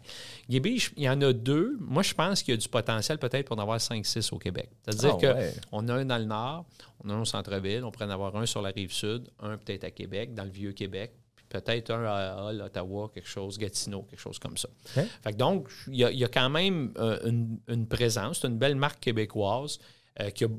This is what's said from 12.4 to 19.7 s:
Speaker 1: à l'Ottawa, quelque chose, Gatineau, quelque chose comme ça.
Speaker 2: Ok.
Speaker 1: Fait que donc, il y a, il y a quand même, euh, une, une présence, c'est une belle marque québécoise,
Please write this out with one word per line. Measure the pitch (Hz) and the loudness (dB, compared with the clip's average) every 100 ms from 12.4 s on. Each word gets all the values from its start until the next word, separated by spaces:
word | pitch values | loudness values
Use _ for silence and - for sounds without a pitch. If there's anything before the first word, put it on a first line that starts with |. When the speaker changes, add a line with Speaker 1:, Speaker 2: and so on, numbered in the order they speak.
| 104 | -6
Speaker 1:
à | |
l'Ottawa, | 110 98 92 92 101 107 | -6 -6 -6 -6 -6 -8
quelque | 95 - | -10 -12
chose, | 101 98 98 | -8 -6 -4
Gatineau, | 104 - - 98 - | -4 -4 -4 -6 -10
quelque | - | -12
chose | - - | -12 -8
comme | - - | -8 -6
ça. | - - - 127 | -8 -10 -4 0
Speaker 2:
Ok. | 214 - | 0 -2
Speaker 1:
Fait | - | -4
que | 104 | 2
donc, | 135 190 139 - - | 4 4 -2 -12 -2
il | 127 | 4
y | |
a, | 120 | 4
il | 127 | 4
y | 120 | 2
a | |
quand | 135 127 | 4 4
même, | 156 190 175 127 - | 4 2 2 0 0
euh, | 113 104 113 | 0 2 2
une, | 117 113 113 - | 2 0 -4 -2
une | 117 113 | -2 0
présence, | 117 120 110 110 175 | 2 4 2 -2 0
c'est | 127 | 0
une | 113 | 2
belle | 139 139 | 2 4
marque | 143 - | 0 0
québécoise, | 127 113 107 110 101 120 147 | 0 2 0 2 2 2 -2